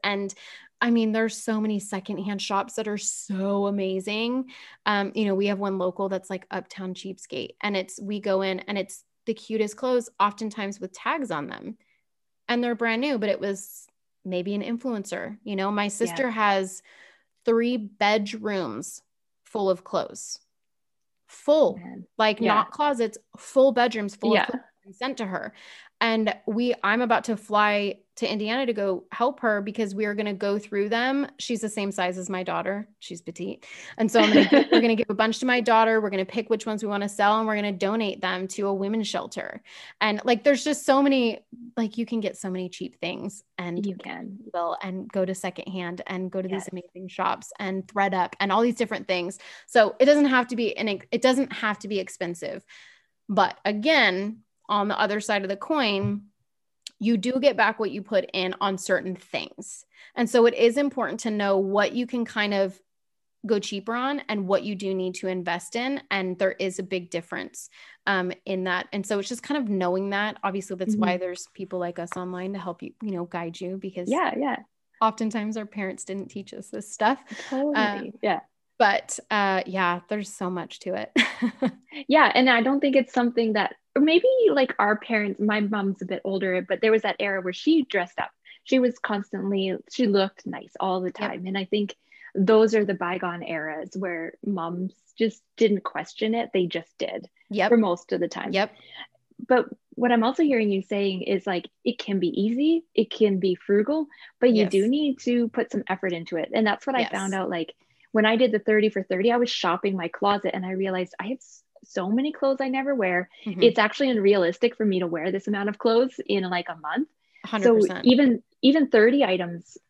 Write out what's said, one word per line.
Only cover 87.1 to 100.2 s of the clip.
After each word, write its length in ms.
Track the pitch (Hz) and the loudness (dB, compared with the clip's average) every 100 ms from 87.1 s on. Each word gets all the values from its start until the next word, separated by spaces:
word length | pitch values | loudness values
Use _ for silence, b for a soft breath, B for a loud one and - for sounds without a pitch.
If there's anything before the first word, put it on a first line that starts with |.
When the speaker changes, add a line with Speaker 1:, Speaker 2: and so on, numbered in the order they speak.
| - | -2
Speaker 2:
era 220 | 202 190 | -2 -2
where 140 | 180 | -4
she 300 | 185 - 320 | -2 2 2
dressed 340 | 254 202 180 - | 2 -2 -2 -6
up. 120 | - _ B B | -8 _ B B
She 140 | - 262 | 0 2
was 200 | 247 240 | 2 0
constantly, 760 | - 208 202 196 196 196 190 185 - | -4 -4 -4 -6 -2 -2 -2 -4 -6
she 160 | - 233 | 0 2
looked 380 | 196 196 - - | 4 2 -2 -10
nice 260 | - - - | -10 -10 -6
all 220 | 190 185 | -2 -2
the 60 | 180 | -4
Speaker 1:
Yep. 80 | |
Speaker 2:
time. 320 | - 208 - 185 | -4 -6 -6 -6
And 100 | 196 | -6
I 80 | |
think 300 | 190 208 202 - B B B | -2 -2 -2 -6 B B B
those 400 | 196 196 220 220 | 0 6 6 6
are 100 | 220 | 4
the 80 | 202 | 0
bygone 500 | 180 175 180 180 170 | -2 -4 -4 -6 -6
eras 540 | - 165 156 156 190 190 | -6 -6 -6 -8 -10 -8
where 380 | 185 165 165 - | -6 -6 -8 -8
moms 500 | 202 190 165 175 190 - _ - | -6 -4 -4 -4 -6 -8 _ -2
just 260 | 226 - _ - | -2 -2 _ 2
didn't 280 | 190 202 | 4 4
question 500 | - - 175 - 220 | -2 -8 -8 -4 -2
it. 160 | 226 - | -2 0
They 140 | 190 175 | 0 0
just 320 | 170 - - | -4 -10 -8
did 320 | 185 95 - _ - | -6 -6 -12 _ -6
Speaker 1:
Yep. 220 | 208 202 | 0 4
Speaker 2:
for 80 | 233 | 6
most 340 | 202 175 - | 4 0 -2
of 80 | 180 | -2
the 80 | 175 | -2
time. 240 | - - | -4 -2
Speaker 1:
Yep. 220 | 190 208 - B B B _ _ - - | 0 0 -4 B B B _ _ -8 2
Speaker 2:
But 200 | 247 - - _ | 2 2 -6 _
what 180 | - 247 | -2 2
I'm 100 | 240 | 4